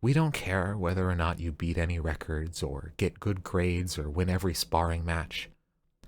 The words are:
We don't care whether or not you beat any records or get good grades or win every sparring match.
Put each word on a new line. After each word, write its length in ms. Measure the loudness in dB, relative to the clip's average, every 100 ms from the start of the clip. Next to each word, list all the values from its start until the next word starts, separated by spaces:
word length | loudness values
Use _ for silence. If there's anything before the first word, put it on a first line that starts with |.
We 120 | 4
don't 200 | 4 4
care 440 | 0 0 0 0 0
whether 320 | 0 2 2
or 60 | 2
not 260 | 2 0
you 100 | -4
beat 260 | -2 -2 0
any 220 | 0 0
records 640 | -2 -4 -2 -2 -2 -4
or 300 | -4 -4 -10 -2
get 240 | -2 0
good 240 | -2 -2
grades 560 | 0 2 2 2 -2 -4
or 100 | -4
win 200 | 0 2
every 240 | 2 2
sparring 500 | -2 0 2 2 0
match. 460 | -2 -2 -4 -8 -12 -16 _ _ _ _